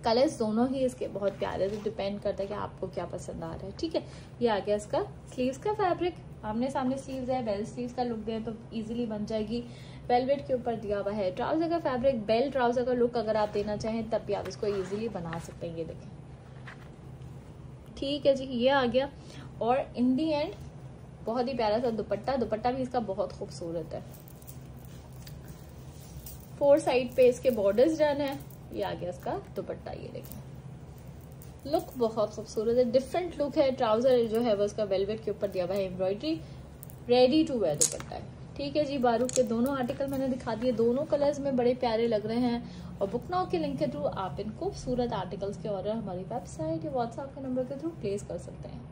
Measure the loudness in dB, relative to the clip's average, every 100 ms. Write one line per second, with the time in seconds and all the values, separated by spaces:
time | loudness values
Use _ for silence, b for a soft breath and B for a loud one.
0 | 4 6 4 4 0 2 2 4 0 0
1 | -6 0 0 0 -2 0 0 0 -4 -2
2 | -4 -2 -2 -2 -4 -4 -6 -6 -6 -4
3 | -6 -6 -8 -8 -8 -8 -10 -6 -2 -2
4 | B B B 0 2 2 2 0 2 -2
5 | -2 -8 -12 -2 -2 0 -2 2 2 2
6 | 0 -2 -14 -10 -4 0 0 0 0 -2
7 | -4 -6 -2 0 0 -2 -2 -4 -6 -2
8 | -2 -2 -4 -4 -4 -8 -8 -6 -4 -2
9 | -2 -2 -2 -2 0 -4 -4 B B B
10 | 4 4 6 0 2 0 0 -2 -2 -2
11 | 0 0 0 0 0 2 2 2 2 4
12 | 4 2 4 4 4 4 4 4 2 4
13 | 4 2 2 2 2 2 0 -2 -2 -2
14 | 0 -2 0 -2 -2 -2 0 0 -2 -2
15 | -2 -4 -4 -6 -8 -8 -8 -6 -6 -8
16 | -12 -14 -16 -16 -16 -16 -14 -14 -16 -16
17 | -16 -14 -14 -14 -16 -16 -16 -16 -16 -6
18 | -2 4 4 4 2 2 6 6 6 4
19 | 2 B B B B -2 2 2 2 2
20 | 4 4 2 2 0 -6 -12 -14 -16 -16
21 | -16 -8 -2 0 0 2 2 4 2 0
22 | -2 -2 0 0 2 2 0 0 0 0
23 | 0 0 -2 -2 -10 -8 -6 -4 -6 -8
24 | -10 -16 -16 -16 -16 -14 -14 -16 -16 -16
25 | -16 -16 -14 -14 -14 -16 -16 -16 -16 -16
26 | -14 -14 -14 -14 -14 2 8 8 8 2
27 | 2 8 6 8 2 4 4 8 6 6
28 | 4 4 0 -2 -10 -14 -10 -4 -4 -4
29 | -6 -4 -4 -4 -6 -8 -6 -8 -8 -10
30 | -8 -10 -10 -12 -12 -14 -14 -14 -14 -14
31 | -16 -14 -14 -14 -14 -12 0 0 0 0
32 | 0 2 0 -2 -6 -2 2 4 6 4
33 | 4 -2 -2 -2 0 4 4 4 4 6
34 | 6 6 4 2 2 2 2 0 0 2
35 | 0 -2 -4 -2 -2 0 0 0 -2 0
36 | 0 0 -2 -2 B B B -14 -14 -12
37 | 4 8 8 8 4 2 2 4 2 0
38 | -10 -10 -12 -14 -14 -6 -2 2 2 4
39 | 4 4 2 4 4 4 2 2 -2 -2
40 | -2 0 0 -2 -2 0 0 4 4 4
41 | 2 4 4 2 0 2 2 4 2 2
42 | 2 2 2 2 2 0 -4 -12 -12 -4
43 | -2 -2 0 0 2 0 0 0 0 0
44 | -2 -2 -4 -4 -6 -4 -4 -4 -2 0
45 | 0 0 -4 -4 -4 -4 -4 -2 -2 -2
46 | -4 -6 -4 -6 -6 -4 -2 -2 -2 -2
47 | -2 -4 -10 -8 -4 -2 -2 -4 -6 -4
48 | -4 -4 -4 -8 -8 -12 -12 -12 -14